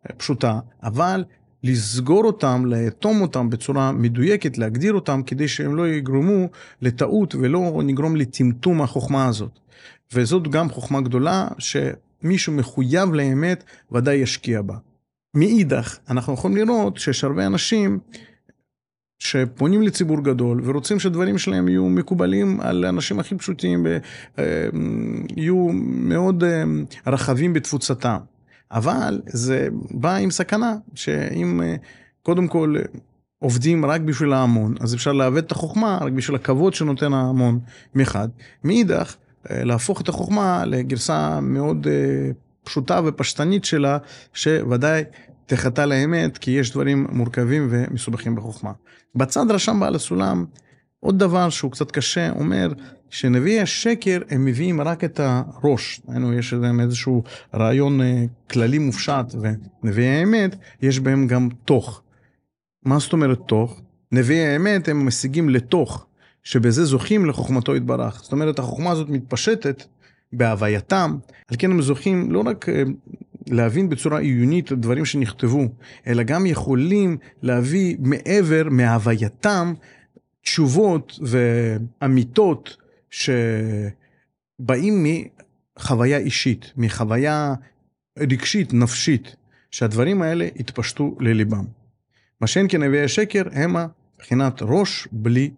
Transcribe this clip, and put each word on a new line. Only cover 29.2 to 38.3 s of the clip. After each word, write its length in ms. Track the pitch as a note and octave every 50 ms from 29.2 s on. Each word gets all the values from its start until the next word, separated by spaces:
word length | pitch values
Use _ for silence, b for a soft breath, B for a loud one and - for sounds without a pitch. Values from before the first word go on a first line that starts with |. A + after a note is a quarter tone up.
| -
זה 400 | - - A#2+ A#2+ B2+ C3 C3 C3+ C3+ A2+ - - -
בא 240 | - C3 A#2 E3 F#3+
עם 160 | G3 G3 F#3+
סכנה, 440 | - - F3+ - G#3 A3 A#3+ A#3 G#3+ G#3+ - - -
שאם, 680 | - - - D3 D3+ D3 - - E3+ F3 F3+ F3 -
אה, 140 | - E3 E3 D3+ B B B B B B B B -
קודם 240 | - F3 F3+ F3+
כל, 280 | E3 - E3+ D#3+ D3+ D3 - - - - - - _ _ _ _ _ _ -
עובדים 460 | - C3 A#2+ B2 A#2+ D#3+ E3+ E3 D3+
רק 160 | C#3 D#3 E3
בשביל 320 | D#3+ D#3 D3 A#2 D#3 C#3+ C3+
ההמון, 420 | C3 C3 A#2+ A#2 A2+ G#2+ G#2+ B2 -
אז 160 | A#2+ A2+ A#2+
אפשר 180 | A#2+ - C#3+ C#3+
לאבד 300 | C#3 C3+ B2+ B2+ D#3+ D#3+
את 80 | D#3+
החוכמה 460 | - - - D#3 - G#3+ A3+ G#3+ F#3+ F#3
רק 120 | D#3+ C3+ C3
בשביל 220 | C3 A#2+ - C#3+
הכבוד 380 | B2+ - - C3 C3 E3+ F#3+ -
שנותן 400 | - D#3+ D3+ C#3 B2+ D3+ D3 C#3
ההמון 460 | C3 C3 B2+ C3 B2+ B2 A#2+ A#2 A#2+ A#2+ B B B B B -
מחד. 340 | C3 C3+ - - F#2+ G#2+ A2+